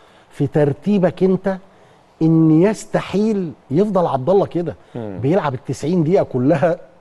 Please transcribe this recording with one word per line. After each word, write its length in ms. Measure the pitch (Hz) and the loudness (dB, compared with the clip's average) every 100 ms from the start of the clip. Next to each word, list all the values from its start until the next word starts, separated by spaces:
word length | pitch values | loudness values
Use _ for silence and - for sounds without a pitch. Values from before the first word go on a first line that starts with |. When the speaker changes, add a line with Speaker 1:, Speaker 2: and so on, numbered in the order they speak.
| _ _ _ | _ _ _
Speaker 1:
في 180 | - 143 | -6 -2
ترتيبك 760 | 156 147 131 196 208 175 - | 2 0 0 -2 0 0 0
أنت، 340 | 185 185 196 185 - _ _ _ _ _ | 0 0 -2 -6 -10 _ _ _ _ _
إن 400 | 160 160 160 156 | 2 4 4 4
يستحيل 880 | 196 202 - 170 - 190 220 202 170 - _ | 4 0 -4 -6 -2 -2 0 -2 -4 -10 _
يفضل 340 | 143 214 185 160 | 0 0 0 0
عبد 240 | 135 131 | -2 2
الله 160 | 196 160 | 2 2
كده 300 | 165 165 - - 127 | -2 -6 -8 -14 -10
Speaker 2:
مم. 240 | 107 92 | -10 -4
Speaker 1:
بيلعب 320 | 131 190 151 | -2 0 -2
التسعين 500 | 127 - 131 143 180 | -6 -8 -8 -2 0
دقيقة 200 | 151 202 | 2 0
كلها 540 | - 127 131 160 165 175 - _ | 0 0 0 2 0 -2 -8 _